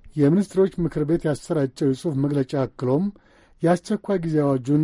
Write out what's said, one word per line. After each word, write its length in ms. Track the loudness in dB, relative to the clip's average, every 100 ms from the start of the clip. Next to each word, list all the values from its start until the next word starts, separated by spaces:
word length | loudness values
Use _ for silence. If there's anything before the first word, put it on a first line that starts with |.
| -10 0
የሚኒስትሮች 580 | 2 2 2 0 0 0
ምክር 260 | -4 -2 -2
ቤት 180 | 0
ያሰራጨው 640 | -2 -4 -2 -2 -2 0 -2
የጽሑፍ 280 | 0 -2 -2
መግለጫ 340 | 0 0 -2 -2
አክሎም 460 | -4 -4 0 0 -2 -6 _ _ _ _
የአስቸኳይ 560 | 0 0 -2 -4 -2 -2
ጊዜ 160 | 0 0
አዋጁን 440 | 2 0 2 2